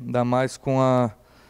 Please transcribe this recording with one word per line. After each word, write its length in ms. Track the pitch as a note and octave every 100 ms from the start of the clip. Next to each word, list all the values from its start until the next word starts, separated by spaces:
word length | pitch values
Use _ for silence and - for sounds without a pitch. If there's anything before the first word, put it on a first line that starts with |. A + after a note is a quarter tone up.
ainda 240 | A#2+ A#2+
mais 320 | B2 B2 C3 -
com 240 | C#3 C3
a 300 | C3 B2+ A#2+ - _ -